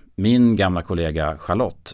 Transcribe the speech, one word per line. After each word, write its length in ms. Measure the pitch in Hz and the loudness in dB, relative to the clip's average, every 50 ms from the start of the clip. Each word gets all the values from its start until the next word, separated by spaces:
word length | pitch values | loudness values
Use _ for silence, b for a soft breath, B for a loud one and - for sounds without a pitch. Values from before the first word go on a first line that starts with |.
| b b _ | b b _
"Min 400 | - 95 110 120 123 123 117 110 | -2 0 2 4 6 4 4 4
gamla 260 | 98 98 92 90 87 | 2 2 0 0 -2
kollega 560 | - - 92 85 85 78 76 80 78 80 73 | -4 -4 -4 -4 -2 -2 -2 -2 -4 -4 -4
Charlotte 560 | - - - 90 110 123 87 - - - - | -6 -6 -4 -2 -2 -2 -4 -6 -12 -16 -18